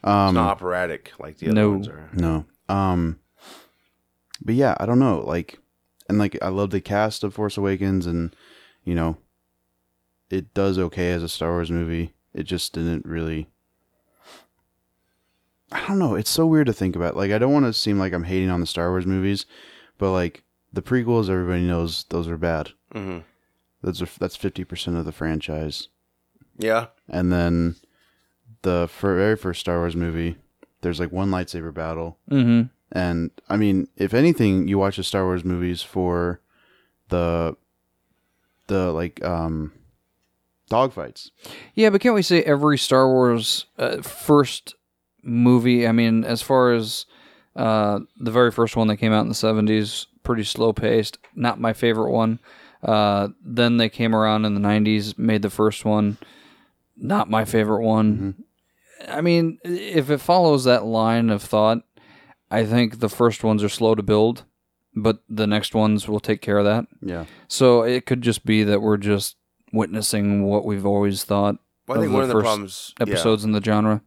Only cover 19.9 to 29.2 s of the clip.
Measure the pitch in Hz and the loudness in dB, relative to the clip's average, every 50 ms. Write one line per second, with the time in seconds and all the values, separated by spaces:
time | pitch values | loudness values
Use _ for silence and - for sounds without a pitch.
19.9 | _ _ 98 95 92 92 90 87 - - _ _ _ _ _ _ - 98 90 - | _ _ -2 0 0 0 0 -2 -4 -10 _ _ _ _ _ _ -10 -10 -4 -2
20.9 | 127 127 120 113 120 117 110 92 95 92 90 87 90 87 90 87 87 85 85 85 | -2 0 0 2 0 0 2 0 0 -2 -2 -2 -2 0 0 0 0 0 -2 -4
21.9 | 78 - - _ 82 85 85 82 85 80 80 85 82 78 76 - - _ _ _ | -4 -8 -10 _ -6 -6 -4 -4 -6 -4 -4 -2 -2 -4 -6 -8 -14 _ _ _
22.9 | - 110 98 95 90 87 - _ _ _ _ _ _ _ _ _ _ _ - 92 | -14 -12 -12 -10 -12 -14 -14 _ _ _ _ _ _ _ _ _ _ _ -8 -8
23.9 | 90 82 90 82 - - - 92 - - - 98 - - 90 - - 85 - - | -6 -6 -8 -10 -8 -8 -8 -8 -8 -6 -8 -8 -8 -8 -12 -10 -10 -10 -6 -6
24.9 | 85 85 82 80 76 - 76 80 80 78 - - 78 78 78 76 71 - - - | -4 -4 -6 -6 -8 -6 -6 -4 -4 -4 -6 -6 -8 -6 -6 -8 -8 -10 -14 -16
25.9 | _ _ _ _ _ _ _ _ _ _ _ _ _ _ 107 110 110 113 117 117 | _ _ _ _ _ _ _ _ _ _ _ _ _ _ -2 0 0 0 -2 -4
26.9 | _ _ _ - - 87 90 90 87 87 85 85 85 85 85 85 85 _ _ _ | _ _ _ -8 -6 -2 0 0 2 2 2 2 2 0 0 -2 -4 _ _ _
27.9 | _ _ _ _ _ _ _ _ _ _ _ _ 110 _ - 95 90 87 85 82 | _ _ _ _ _ _ _ _ _ _ _ _ -20 _ -4 -2 0 0 -2 -4
28.9 | - - - 98 95 87 | -6 -4 -2 0 2 2